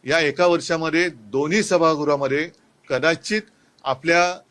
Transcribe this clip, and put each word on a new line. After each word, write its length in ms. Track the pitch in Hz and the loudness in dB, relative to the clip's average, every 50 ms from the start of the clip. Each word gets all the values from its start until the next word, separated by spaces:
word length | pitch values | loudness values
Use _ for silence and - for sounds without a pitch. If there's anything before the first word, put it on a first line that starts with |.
| _ | _
या 160 | 127 147 165 | 0 0 0
एका 260 | 160 147 135 143 175 | 0 0 0 2 2
वर्षामध्ये 640 | 180 170 165 131 - 170 160 160 160 156 165 175 180 | 2 2 2 0 -2 -4 -2 -2 -2 0 0 0 0
दोन्ही 540 | 151 120 107 104 104 135 143 151 175 220 | -4 -10 -18 -6 -4 -4 -2 0 0 0
सभागृहामध्ये 880 | 208 208 185 170 165 160 160 147 151 147 147 139 139 135 139 143 160 175 - _ _ _ _ _ _ - | 0 2 2 2 4 2 2 0 0 0 0 0 0 -2 -2 -2 -4 -6 -10 _ _ _ _ _ _ -6
कदाचित 540 | 139 127 135 160 170 165 - - 208 214 214 _ _ _ _ _ _ _ _ | -4 0 0 0 0 0 -4 -6 -6 -6 -6 _ _ _ _ _ _ _ _
आपल्या 560 | 135 135 135 143 165 170 175 175 180 180 185 - _ | -6 -6 -4 0 0 2 2 2 0 -2 -8 -14 _